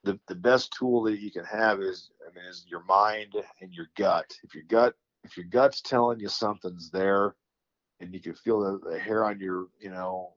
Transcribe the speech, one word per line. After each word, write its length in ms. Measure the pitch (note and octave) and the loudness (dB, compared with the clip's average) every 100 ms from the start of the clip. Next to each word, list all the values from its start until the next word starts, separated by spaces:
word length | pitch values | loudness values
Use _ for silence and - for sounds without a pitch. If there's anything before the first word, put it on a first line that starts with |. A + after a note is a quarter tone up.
the, 160 | - F#2+ - | -4 -4 -6
the 60 | |
best 400 | F2+ G#2 B2+ B2+ | -2 4 4 2
tool 300 | - B2+ A#2+ | -4 0 2
that 160 | A2 G#2 | 2 -2
you 100 | G#2 | -6
can 160 | F2+ F2 | -10 -8
have 360 | A2 A2 G2 | 0 2 2
is, 280 | F#2+ F2+ - _ - | 0 -6 -12 _ -20
I 60 | |
mean, 120 | F2+ F2+ | -20 -18
is 160 | F2+ F2 | -20 -14
your 160 | E2+ F2 | -8 2
mind 500 | G2 G#2 G#2+ G#2+ G#2 F#2+ - | 4 6 2 -6 -8 -8 -12
and 100 | F#2+ | -18
your 160 | F2 E2 - | -14 -10 -2
gut. 400 | G2 F2 - - | 2 2 -2 -12
If 120 | - D#2 | -20 -20
your 80 | |
gut, 320 | D#2 A2+ A#2+ - _ _ | 0 4 4 2 _ _
if 140 | - - | -18 -14
your 80 | F2 | -2
gut's 360 | B2 C3+ - | 4 4 2
telling 380 | - B2 A#2+ A#2 | -2 2 2 0
you 80 | G2+ | -4
something's 640 | - G#2+ G#2 F#2 F2 E2 | -2 -2 -2 -6 -10 -6
there, 460 | F#2 G2 G2 G2+ - _ _ _ _ _ _ | 0 2 4 2 -2 _ _ _ _ _ _
and 120 | F2 | -16
you 60 | F#2 | -12
can 140 | E2+ | -12
feel 280 | E2 - A2 | -6 0 0
the, 280 | G2 G2 E2 | 0 -4 -6
the 100 | E2 | -8
hair 240 | G#2+ A2 | -2 0
on 160 | G#2+ G2+ | 0 -2
your, 280 | F#2+ F#2 F#2 _ | -6 -6 -8 _
you 120 | G#2 | -14
know, 420 | F#2 F#2 F#2 F2+ | -8 -6 -8 -10